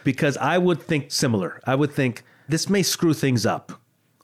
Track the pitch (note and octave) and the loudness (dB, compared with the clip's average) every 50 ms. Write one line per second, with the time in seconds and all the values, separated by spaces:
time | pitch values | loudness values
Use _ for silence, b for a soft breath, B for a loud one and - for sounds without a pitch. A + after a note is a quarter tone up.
0 | B C3+ B2+ - E3 C#3+ B2+ - A#2+ C#3 E3 F#3 F3+ F3+ F3 - - - E3 D3 | B -2 -2 0 0 -2 0 0 0 0 2 2 2 2 2 0 -2 -2 -2 -2
1 | C3+ - - - - C3+ A2+ G2+ F#2 D#2+ - - - - C3 C3+ D3+ C#3+ C#3+ - | -2 -4 -4 -2 0 2 2 0 0 -2 -6 -8 -4 -2 0 2 0 0 0 0
2 | C#3 B2 A2+ - - b b b b b C#3+ D#3+ - E3+ G3 G3+ F3 - - - | -2 -2 -2 -4 -12 b b b b b -4 -2 0 0 2 2 2 0 0 0
3 | - E3 D3+ - - C#3 B2 A2+ F#2+ G#2+ F2 D#2 - - - - _ _ _ _ | 2 2 2 2 2 2 2 2 2 0 -2 -2 -6 -12 -20 -20 _ _ _ _
4 | _ _ _ _ | _ _ _ _